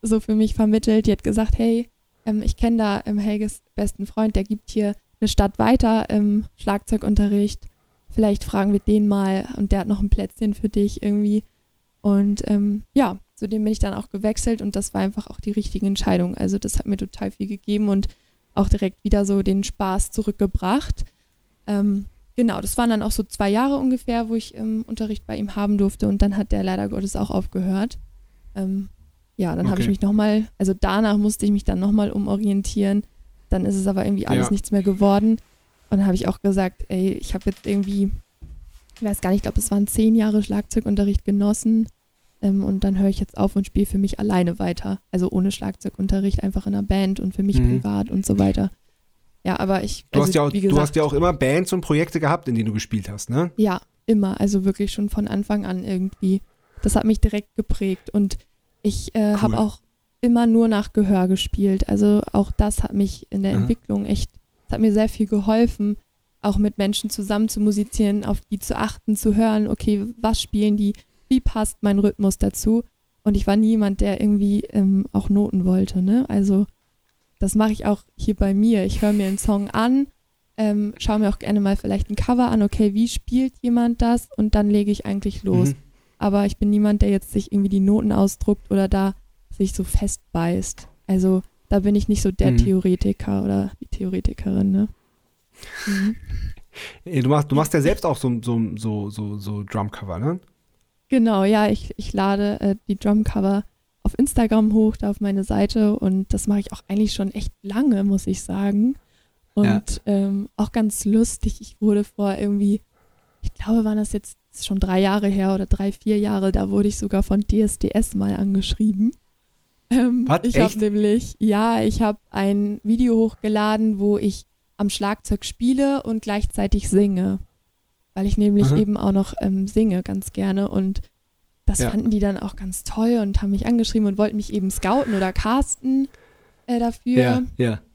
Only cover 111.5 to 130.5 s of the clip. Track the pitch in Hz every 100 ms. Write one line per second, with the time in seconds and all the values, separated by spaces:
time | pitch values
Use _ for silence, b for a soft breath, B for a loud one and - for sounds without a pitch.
111.5 | - - - 214 208 208 - 202 196 202
112.5 | 202 202 202 _ _ _ _ _ _ -
113.5 | - - 233 214 214 214 202 - - _
114.5 | - - 196 190 185 196 202 202 196 190
115.5 | 190 190 - 196 196 220 208 208 202 190
116.5 | 202 196 202 202 202 202 196 - 202 202
117.5 | 214 214 - - 214 220 202 196 196 196
118.5 | 196 - - 214 190 220 - _ _ _
119.5 | _ _ _ _ 254 254 247 233 160 247
120.5 | 233 - 214 214 208 208 226 - - 220
121.5 | 202 226 226 220 - 220 214 _ - 196
122.5 | 202 208 208 208 226 247 226 220 - 220
123.5 | 208 214 214 220 202 202 208 208 190 -
124.5 | _ _ _ 202 - 202 214 - 196 -
125.5 | - 240 262 277 277 - 220 220 208 -
126.5 | - 202 208 - 190 202 185 190 190 -
127.5 | _ _ _ _ _ _ - 196 208 208
128.5 | 202 165 147 208 208 196 196 190 - 196
129.5 | 190 196 214 220 180 180 190 - - 196